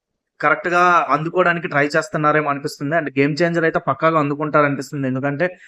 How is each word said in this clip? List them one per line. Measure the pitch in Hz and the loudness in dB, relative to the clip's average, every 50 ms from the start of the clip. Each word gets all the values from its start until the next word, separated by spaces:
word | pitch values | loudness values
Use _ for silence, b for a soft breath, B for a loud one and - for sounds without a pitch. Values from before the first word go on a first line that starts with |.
| _ _ _ _ _ _ _ - | _ _ _ _ _ _ _ -2
కరెక్ట్ | 156 147 151 151 - | 0 0 0 0 0
గా | 180 175 175 180 180 175 165 151 131 | 0 2 4 4 4 4 4 2 2
అందుకోవడానికి | 135 147 156 165 - 180 180 170 170 170 160 | 0 0 -2 0 0 2 2 2 0 -2 -4
ట్రై | - 143 143 147 | -2 0 0 0
చేస్తున్నారేమో | 147 156 160 156 - - 160 151 151 151 156 147 143 | 2 0 0 -2 -2 -2 0 0 2 2 2 0 -2
అనిపిస్తుంది. | 143 139 143 147 - - 151 139 160 | -2 -4 -6 -10 -8 -6 -4 -2 -2
And | 170 151 143 131 135 | -2 -2 -2 0 0
గేమ్ | 135 147 156 147 | 0 2 2 0
చేంజర్ | 175 170 170 165 160 | 0 0 0 0 0
అయితే | 160 151 170 | 0 0 0
పక్కాగా | - 156 131 - 160 160 165 156 | -2 -4 -2 0 0 2 2 2
అందుకుంటారు | 143 143 143 143 156 151 143 151 147 | 0 0 -2 -4 -2 0 2 2 2
అనిపిస్తుంది. | 143 139 127 135 - - 143 135 | 2 0 -4 -8 -8 -8 -6 -4
ఎందుకంటే | 127 127 131 131 143 143 139 175 180 180 B B | -4 -4 -4 -4 -4 -2 -2 -4 -4 -6 B B